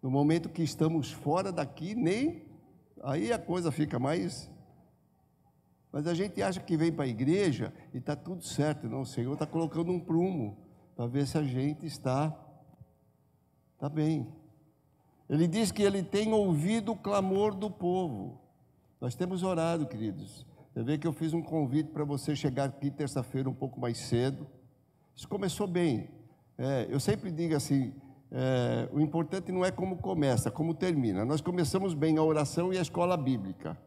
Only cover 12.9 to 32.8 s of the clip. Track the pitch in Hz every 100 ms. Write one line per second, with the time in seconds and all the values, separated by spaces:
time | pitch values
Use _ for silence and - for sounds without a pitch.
12.9 | _ _ _ _ _ _ _ _ _ 143
13.9 | 151 151 156 110 - - - _ _ _
14.9 | _ _ _ _ 143 170 185 214 - 202
15.9 | 196 175 202 214 220 202 156 165 226 202
16.9 | 226 196 202 190 196 208 196 208 - 175
17.9 | 185 180 107 95 - _ _ _ _ _
18.9 | _ 123 120 180 185 190 175 165 170 147
19.9 | 113 110 92 98 - - - - - 117
20.9 | 151 165 139 165 165 156 160 143 143 151
21.9 | - 147 143 - 147 147 127 139 - 143
22.9 | 139 143 - 120 135 131 123 135 - 123
23.9 | 117 - 120 127 135 - - - _ _
24.9 | _ _ - - 196 196 - 202 175 175
25.9 | 110 - - - - _ - 127 135 107
26.9 | 135 135 208 196 156 170 156 - 139 127
27.9 | - - - - 123 127 127 120 117 120
28.9 | 147 151 160 160 190 180 185 185 185 185
29.9 | 185 185 180 143 117 127 - 160 156 185
30.9 | 160 120 92 113 151 160 180 175 190 190
31.9 | 156 156 156 156 151 143 - 175 185